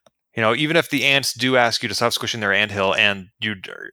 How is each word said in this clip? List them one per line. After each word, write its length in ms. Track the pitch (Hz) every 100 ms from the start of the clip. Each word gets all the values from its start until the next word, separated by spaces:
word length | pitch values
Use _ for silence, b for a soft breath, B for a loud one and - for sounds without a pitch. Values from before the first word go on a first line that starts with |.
| _ _ _ -
You 60 |
know, 140 | 110 120
even 200 | 151 170
if 140 | -
the 140 | 143
ants 280 | 131 139 127
do 240 | - 127 127
ask 280 | 120 -
you 40 | 113
to 60 |
stop 180 | 101 117
squishing 280 | - 113 117
their 120 | 104
anthill 440 | 98 104 98 98 113
and 320 | 107 98 92 _
you, 140 | 107 98 - 50 50